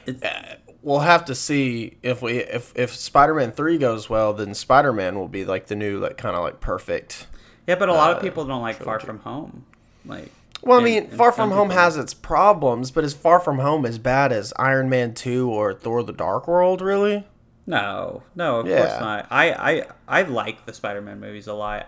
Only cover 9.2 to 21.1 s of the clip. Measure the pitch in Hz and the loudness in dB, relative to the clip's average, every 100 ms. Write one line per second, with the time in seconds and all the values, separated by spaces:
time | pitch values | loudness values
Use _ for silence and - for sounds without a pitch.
9.2 | 113 131 165 - - _ _ _ - 92 | -10 -12 -12 -16 -20 _ _ _ -16 -16
10.2 | - _ _ - 254 247 233 220 - - | -16 _ _ -6 4 6 6 2 0 4
11.2 | 240 233 214 196 202 180 175 156 - - | 4 4 0 2 2 4 4 4 -6 -10
12.2 | - 156 196 196 139 120 127 165 151 143 | -2 4 6 4 2 -2 -4 -2 -2 0
13.2 | 165 175 180 139 139 156 120 117 123 131 | 6 6 4 0 2 0 -2 -2 0 2
14.2 | 139 113 98 - 131 135 131 127 120 113 | 2 0 -4 -2 0 2 2 0 0 -4
15.2 | 127 123 127 107 104 95 117 120 113 - | -4 0 0 0 0 -2 -4 -2 -4 -4
16.2 | 82 110 170 175 180 185 190 196 202 208 | -2 -2 2 4 4 2 0 0 0 -2
17.2 | 196 _ _ _ - 127 101 98 87 101 | -6 _ _ _ -4 -2 -2 -6 -8 -10
18.2 | - 175 165 117 120 156 101 120 110 104 | -14 -6 -2 -2 0 2 2 -2 -6 -8
19.2 | - 127 165 - 139 156 - - - 151 | -2 2 2 2 -2 -2 -4 -12 -2 0
20.2 | 175 117 107 113 - - 107 101 101 | 0 -2 -6 -10 -14 -10 -8 -8 -12